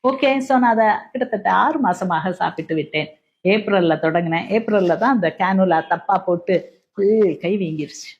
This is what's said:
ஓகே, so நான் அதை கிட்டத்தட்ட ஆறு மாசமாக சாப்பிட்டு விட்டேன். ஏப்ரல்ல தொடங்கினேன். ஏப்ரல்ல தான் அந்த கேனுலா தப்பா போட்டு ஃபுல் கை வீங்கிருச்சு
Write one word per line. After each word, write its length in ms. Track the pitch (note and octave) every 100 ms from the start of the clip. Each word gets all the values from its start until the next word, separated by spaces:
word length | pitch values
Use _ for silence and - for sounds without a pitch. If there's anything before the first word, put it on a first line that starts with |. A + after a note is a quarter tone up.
ஓகே, 260 | B3 C4+ C#4 C4+ C4
so 80 | B3+
நான் 120 | B3 A3+
அதை 120 | A3 G3+ -
கிட்டத்தட்ட 380 | C4 B3 G#3 F#3+ F#3 B3
ஆறு 120 | D#4+ A3
மாசமாக 360 | F3+ F#3 E3 F#3 F3
சாப்பிட்டு 340 | E3 - D#3 D#3+
விட்டேன். 300 | D3+ D#3 D3 - _ _ F#3
ஏப்ரல்ல 400 | G#3+ F#3+ G3+ E3+ D#3 D#3+
தொடங்கினேன். 420 | E3 E3+ E3 - G#3+
ஏப்ரல்ல 380 | A3+ G#3+ F3+ E3
தான் 120 | A3+ B3+
அந்த 120 | E3+ -
கேனுலா 380 | F#3 F#3+ F#3 E3 D#3+
தப்பா 220 | E3 - F#3+ F#3
போட்டு 260 | F3 - F3+ - _ _
ஃபுல் 420 | - G3+ A3 G3+ D3
கை 100 | F3 G#3
வீங்கிருச்சு 480 | F3 D#3 D3 - - -